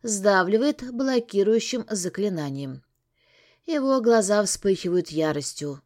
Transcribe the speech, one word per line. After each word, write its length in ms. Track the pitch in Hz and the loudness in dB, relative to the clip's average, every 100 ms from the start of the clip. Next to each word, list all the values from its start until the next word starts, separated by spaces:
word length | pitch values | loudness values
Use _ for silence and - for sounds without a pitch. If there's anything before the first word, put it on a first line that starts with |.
сдавливает 800 | 233 208 196 196 180 220 285 294 254 | -6 0 2 4 4 2 2 -2 -8
блокирующим 920 | 240 269 254 233 196 196 226 - 254 220 | -4 0 0 0 0 2 2 0 -6 -6
заклинанием. 920 | 214 175 175 208 175 143 139 139 131 _ _ _ _ _ _ _ _ - | -6 -6 -4 -4 -2 -6 -6 -8 -12 _ _ _ _ _ _ _ _ -4
Его 340 | 311 269 262 | -2 2 2
глаза 420 | 226 233 190 208 | 4 4 4 2
вспыхивают 680 | 202 - 202 190 180 180 - | 2 -2 0 0 0 -2 -2
яростью. 720 | 156 156 147 135 - 147 139 | -2 -2 -2 -6 -10 -10 -10